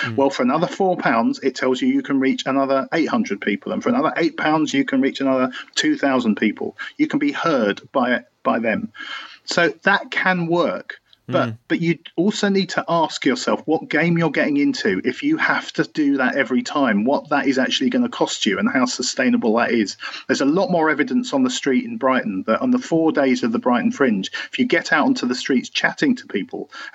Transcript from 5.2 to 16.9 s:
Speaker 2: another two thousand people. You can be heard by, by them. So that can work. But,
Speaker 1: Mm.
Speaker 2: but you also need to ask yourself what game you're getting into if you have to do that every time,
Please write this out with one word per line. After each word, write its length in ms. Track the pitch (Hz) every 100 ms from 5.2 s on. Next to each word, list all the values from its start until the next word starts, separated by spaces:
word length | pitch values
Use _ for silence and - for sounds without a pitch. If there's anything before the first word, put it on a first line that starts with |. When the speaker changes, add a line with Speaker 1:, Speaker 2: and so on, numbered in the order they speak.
Speaker 2:
another 300 | 135 131 127 - - -
two 200 | 156 147
thousand 420 | 143 131 113 101
people. 380 | 110 - - - - -
You 80 | 151
can 120 | 147
be 120 | 147
heard 360 | 139 170 139 104 98 -
by, 320 | 139 123 120 - _
by 160 | 127 117
them. 340 | 113 104 - - - - - -
So 300 | - - 170 -
that 280 | 190 196 -
can 360 | - 185 185 165
work. 520 | 170 139 90 - - _ _ -
But, 200 | 165 120
Speaker 1:
Mm. 80 | 110 -
Speaker 2:
but 140 | 165
you 180 | 165 160 - -
also 320 | 190 - 202
need 220 | 196 185
to 160 | - -
ask 380 | 170 156 - 147
yourself 360 | 123 - - -
what 240 | 160 147
game 280 | 151 170 170
you're 140 | 165
getting 240 | 156 151 143
into 460 | 143 127 110 92
if 180 | 127 -
you 120 | 147 156
have 380 | - - -
to 100 | -
do 320 | 156 - 143 139
that 220 | 127 143
every 260 | 127 127
time, 400 | 123 147 131